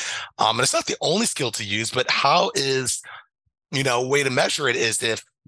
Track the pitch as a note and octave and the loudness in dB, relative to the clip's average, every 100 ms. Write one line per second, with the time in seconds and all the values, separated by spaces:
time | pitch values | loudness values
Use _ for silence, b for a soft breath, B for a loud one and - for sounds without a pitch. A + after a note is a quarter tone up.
0 | B B B - G#2+ A#2 B2+ E4 - - | B B B 0 2 2 2 0 -2 -4
1 | C#3 G3 A#3 - B2 - G2+ G#2 A#2 B2+ | 0 0 0 -2 -4 -4 -4 -4 -2 -2
2 | - - C#3 E3+ F#3+ - C3+ C3 B2 - | -2 2 4 4 2 0 0 0 -2 -4
3 | B B B _ _ _ - C3 C3+ A#2+ | B B B _ _ _ -6 -2 2 2
4 | C3 C#3+ C3+ C3 F#3 - C3+ A#2+ A#2 G#2+ | 2 2 2 2 0 0 0 2 0 0
5 | A#2 A2 - _ | -2 -2 -6 _